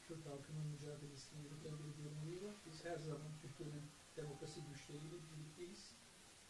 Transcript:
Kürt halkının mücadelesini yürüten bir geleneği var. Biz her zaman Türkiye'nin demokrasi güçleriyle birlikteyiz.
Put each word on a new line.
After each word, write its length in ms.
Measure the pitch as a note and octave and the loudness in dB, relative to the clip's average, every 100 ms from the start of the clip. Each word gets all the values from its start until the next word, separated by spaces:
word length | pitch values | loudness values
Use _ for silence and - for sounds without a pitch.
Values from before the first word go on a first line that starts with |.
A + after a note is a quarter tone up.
| - | -2
Kürt 180 | D#3 D3 | 0 2
halkının 400 | C#3 C#3 D#3 D3+ | 0 2 2 4
mücadelesini 760 | D3 D3+ D3 C#3+ C3+ - D3+ | 2 0 0 -2 -4 -4 -4
yürüten 300 | D3 D#3 D#3+ | -2 0 0
bir 320 | D3+ D3 D3 | 2 2 0
geleneği 400 | D3 D3+ D#3 F3+ | 0 2 4 4
var. 100 | G#3 G#3 E3 | 2 0 -4
Biz 180 | D#3 | 0
her 140 | E3 D#3+ | 4 4
zaman 320 | D3+ D3 D#3 - | 4 2 2 -2
Türkiye'nin 400 | - - D3+ D3 - - - - | -2 0 2 2 -2 -6 -6 0
demokrasi 440 | D3+ C#3 D3+ E3 | 0 2 0 0
güçleriyle 560 | C#3+ C3+ - D3 D#3 E3+ D#3 | -2 -2 -2 -2 0 -2 -2
birlikteyiz. 640 | D3+ D3+ F3+ F3 G#3 - - - - - - - | -2 -4 -2 -2 -2 -6 -10 -12 -12 -12 -12 -12